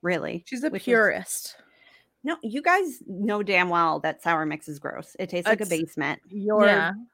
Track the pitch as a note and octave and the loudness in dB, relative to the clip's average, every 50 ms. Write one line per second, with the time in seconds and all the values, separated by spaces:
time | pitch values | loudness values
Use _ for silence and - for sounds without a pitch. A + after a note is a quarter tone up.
0 | - F3 F3+ D#3+ - - - F3 - - - B3 C4 D#4 - G3 - - A#3+ A3+ | -2 -2 -2 -2 -2 -4 -8 -8 -10 -10 -10 -6 -6 -4 -4 -4 -2 2 4 4
1 | A3 G3 - - F#3+ - - - - - - _ _ _ _ _ _ _ _ _ | 4 4 2 0 -6 -6 -8 -8 -8 -12 -16 _ _ _ _ _ _ _ _ _
2 | _ _ _ _ _ C4 E4+ E4 - A3+ G#3 C#4 D4 F4 F4 F#4+ G4 E4 B3 - | _ _ _ _ _ -6 -6 -4 -6 -8 -8 -2 2 2 4 4 2 0 -4 -10
3 | - - F#3+ F3+ G3+ A3+ G#3 G#3 G#3 G3 G3+ F3+ F3+ F3+ F3 E3+ E3+ E3 D#3 D3+ | -12 -12 -8 -4 -2 -2 0 0 0 2 2 2 2 4 4 2 4 2 2 0
4 | - D#3+ D#3 - - E3+ E3+ D#3+ D#3 D#3 D3+ D#3 - - D3+ C#3 - - - - | -2 -2 -4 -2 0 0 0 2 0 -2 -4 -8 -10 -12 -14 -10 -8 -10 -10 -10
5 | - - - - F#3 F3+ - F3 F3 G#3 A3 G#3 G#3+ F#3+ E3+ D#3+ D#3+ D#3 - - | -12 -16 -10 -8 -8 -4 -4 -2 2 2 2 2 2 -2 -2 -2 -2 -4 -4 -4
6 | C#3+ C#3+ D3 - _ _ F#3 G#3 G3 G#3 G#3+ G#3+ G#3 G3+ G3 E3+ D#3+ E3+ F#3+ G#3 | -4 -4 -4 -6 _ _ -10 -6 -2 0 4 6 6 6 6 4 2 0 -4 -6
7 | A#3+ - | -12 -18